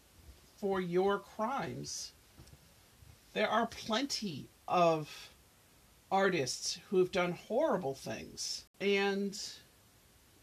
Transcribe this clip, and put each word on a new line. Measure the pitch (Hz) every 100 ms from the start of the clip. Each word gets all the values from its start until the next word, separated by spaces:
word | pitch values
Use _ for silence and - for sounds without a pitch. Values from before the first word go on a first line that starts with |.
| _ - - - - -
for | 202 190
your | 180 175 196 202
crimes? | - - 220 269 147 123 147 - - - - - - - - - - - - - -
There | 190 214
are | 226 226
plenty | - - 220 285 - 208 131 - - -
of | 180 170 160 151 - - - _ _ _ _ - _ _
artists | 190 196 135 123 - - - -
who | 185
have | 180
done | 185 175
horrible | 165 - 226 311 196 139
things, | 135 139 113 - - - - - -
and | 196 196 196 196 202 190 - - - _ _ _ _ - _ -